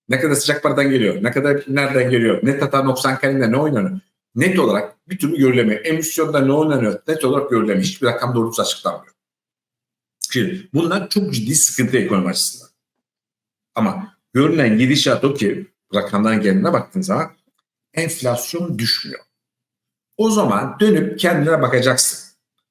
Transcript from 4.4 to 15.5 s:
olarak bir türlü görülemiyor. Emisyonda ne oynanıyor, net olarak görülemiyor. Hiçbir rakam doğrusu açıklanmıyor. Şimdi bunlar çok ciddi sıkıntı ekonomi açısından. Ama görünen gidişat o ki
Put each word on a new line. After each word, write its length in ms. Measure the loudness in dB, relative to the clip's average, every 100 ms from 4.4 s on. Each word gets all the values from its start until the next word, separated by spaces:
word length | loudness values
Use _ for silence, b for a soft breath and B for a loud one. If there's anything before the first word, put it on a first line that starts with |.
| 2 2
olarak 500 | 2 0 -4 -12 -12
bir 100 | -4
türlü 200 | -2 2
görülemiyor. 460 | 4 4 2 0
Emisyonda 560 | -2 -2 -2 -2 0 2
ne 120 | 2
oynanıyor, 500 | 2 2 2 0 -2 -4
net 160 | -2
olarak 260 | 0 0 0
görülemiyor. 340 | 0 2 0
Hiçbir 220 | 0 -2 -2
rakam 280 | 0 -2
doğrusu 280 | 0 0 -2
açıklanmıyor. 520 | -4 -4 -6 -8 -12 _ _ _ _ _ _ _ _ _ _ -12 -6
Şimdi 380 | -4 -4 -6 -6
bunlar 340 | -4 -2 -4 -4
çok 260 | -4 -4
ciddi 200 | -4 -2
sıkıntı 420 | 0 0 0 0 0
ekonomi 320 | 0 0 -2
açısından. 400 | -2 -4 -8 -18 _ _ _ _ _ _ _ _ _ _
Ama 420 | -4 -4 -4 -10 _ _
görünen 460 | 0 2 2 2 2
gidişat 460 | 2 2 0 0
o 100 | 0
ki 320 | 0 -2